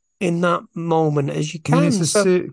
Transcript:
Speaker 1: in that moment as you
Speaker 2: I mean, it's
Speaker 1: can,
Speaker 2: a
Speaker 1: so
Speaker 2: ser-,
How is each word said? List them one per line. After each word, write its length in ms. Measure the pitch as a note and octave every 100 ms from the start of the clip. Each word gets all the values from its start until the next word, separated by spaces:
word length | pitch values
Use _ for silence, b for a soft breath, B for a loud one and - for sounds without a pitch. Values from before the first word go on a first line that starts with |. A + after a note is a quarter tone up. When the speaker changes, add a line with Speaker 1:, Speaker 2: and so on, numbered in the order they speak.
| _ -
Speaker 1:
in 200 | F#3 E3+
that 200 | F3 E3+ -
moment 560 | E3+ E3+ D#3+ D#3 D3 C#3+
as 220 | D3+ D3+
you 80 | D#3+ -
Speaker 2:
I 60 |
mean, 120 | D#3
it's 120 | - G#3+
Speaker 1:
can, 60 |
Speaker 2:
a 20 | D3+
Speaker 1:
so 160 | G#3+
Speaker 2:
ser-, 240 | F#3+ F3+ -